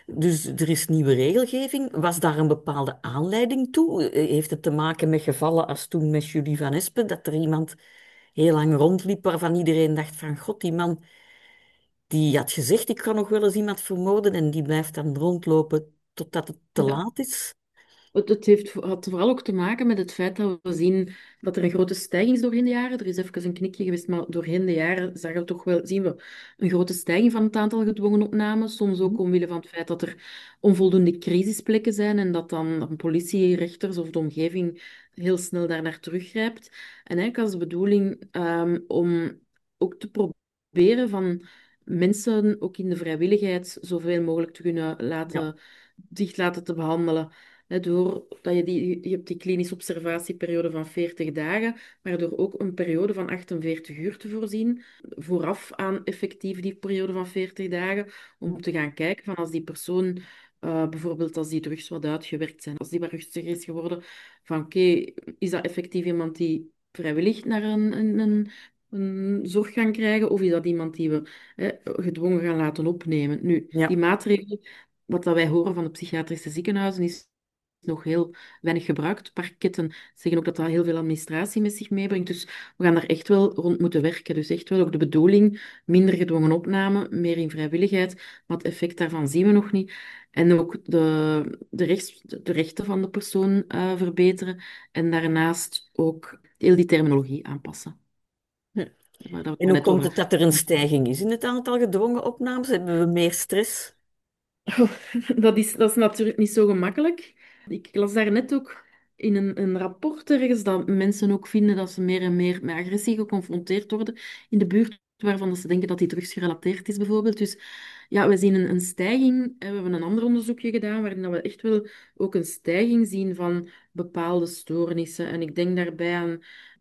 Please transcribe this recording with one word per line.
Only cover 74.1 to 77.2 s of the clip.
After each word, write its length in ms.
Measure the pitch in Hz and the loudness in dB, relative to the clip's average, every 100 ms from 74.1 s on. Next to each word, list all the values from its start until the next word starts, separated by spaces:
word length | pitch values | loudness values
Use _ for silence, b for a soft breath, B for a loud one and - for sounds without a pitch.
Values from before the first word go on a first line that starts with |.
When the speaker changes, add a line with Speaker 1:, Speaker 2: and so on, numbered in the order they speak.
| 196 208 202 202 208 B B B _ | 2 2 0 0 -12 B B B _
Speaker 2:
wat 180 | - 175 | -6 -2
dat 100 | 175 | 2
wij 120 | 170 160 | 2 4
horen 280 | 170 180 | 2 2
van 100 | 175 | -2
de 60 | 160 | -6
psychiatrische 600 | 160 175 165 160 165 151 | -8 -8 -6 -6 -8 -8
ziekenhuizen, 520 | 156 180 196 196 185 | -6 -2 0 0 0
is 280 | 175 175 | -2 -4